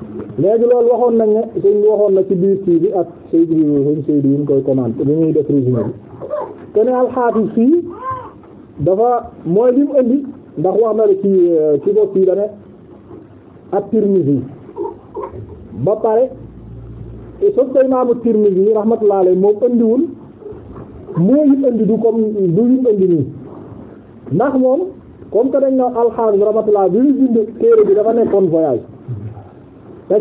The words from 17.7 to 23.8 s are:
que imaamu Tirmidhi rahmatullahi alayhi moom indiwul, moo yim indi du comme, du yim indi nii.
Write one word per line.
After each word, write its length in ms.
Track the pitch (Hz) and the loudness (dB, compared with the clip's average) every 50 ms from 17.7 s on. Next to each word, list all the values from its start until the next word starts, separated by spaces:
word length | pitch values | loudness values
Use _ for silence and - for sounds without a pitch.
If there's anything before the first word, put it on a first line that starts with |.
que 140 | - 269 269 | 2 2 2
imaamu 300 | 262 262 254 240 240 233 240 | 2 2 0 0 0 -2 0
Tirmidhi 520 | - 233 214 208 208 202 185 185 196 220 220 | 0 0 2 2 2 2 2 2 2 2 0
rahmatullahi 460 | 214 208 220 233 226 214 202 196 196 | 0 0 0 -2 0 0 0 2 2
alayhi 160 | 185 185 180 185 | 2 2 2 2
moom 160 | 196 208 208 208 247 247 | 2 2 2 2 0 0
indiwul, 340 | 240 233 233 220 233 277 339 - - - - - - - - - - - - - - - - - - - - - - | 2 2 2 2 2 0 -2 -4 -8 -14 -20 -20 -20 -20 -18 -18 -18 -18 -18 -18 -18 -18 -18 -18 -20 -18 -16 -8 -4
moo 260 | 156 175 214 269 302 302 | -2 2 2 4 4 4
yim 200 | 269 285 269 269 | 4 2 2 2
indi 180 | 247 233 214 220 | 0 0 0 0
du 120 | 185 226 220 | 0 0 2
comme, 220 | 233 226 226 226 220 214 214 | 0 0 0 0 -2 -2 -2
du 280 | 202 190 170 165 214 | -2 0 0 2 2
yim 240 | 240 240 262 262 247 226 | 2 2 2 2 2 0
indi 160 | 214 190 185 | 2 2 2
nii. 180 | 180 170 147 127 - - - - - - - - - - - | 2 2 0 -2 -4 -8 -14 -18 -18 -18 -20 -18 -18 -18 -20